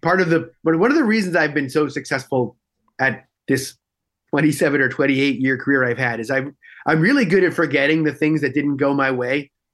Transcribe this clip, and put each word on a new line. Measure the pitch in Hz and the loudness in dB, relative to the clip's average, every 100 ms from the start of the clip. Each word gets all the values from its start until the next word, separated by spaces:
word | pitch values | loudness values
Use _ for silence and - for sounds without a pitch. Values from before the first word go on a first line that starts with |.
part | 165 185 | 0 0
of | 175 | 2
the, | 160 - - | 0 -2 -6
one, | 160 165 | -2 2
one | 226 | 2
of | 311 | 2
the | |
reasons | 233 220 185 170 | 2 0 0 0
I've | 151 | 0
been | 147 135 | -2 -2
so | 151 147 | -2 -2
successful | 143 - 139 - 131 117 - _ _ _ - | -4 -6 -6 -2 -2 -2 -6 _ _ _ -2
at | 131 - - _ - | -2 -2 -10 _ -4
this | 131 - - _ _ _ _ _ | -2 -4 -14 _ _ _ _ _
twenty-seven | 147 151 131 156 143 | 0 0 2 0 2
or | 131 | 0
twenty-eight | 127 139 135 139 120 | 0 0 0 0 0
year | 131 131 | -2 -2
career | 139 139 127 | 0 0 0
I've | 120 | -2
had | 127 113 | -4 -4
is | 113 | -4
I'm, | 135 139 - - - - | -4 -4 -10 -20 -8 0
I'm | 160 | 2
really | 170 285 | 4 2
good | 196 190 | 2 2
at | 180 | 2
forgetting | - 156 139 143 160 | 0 0 2 2 2
the | 151 | 0
things | 135 151 156 | 0 0 0
that | 143 | -2
didn't | 139 143 139 | -2 -2 0
go | 139 | 0
my | 139 135 | 0 0
way. | 127 123 143 139 _ _ | -2 -2 -4 -6 _ _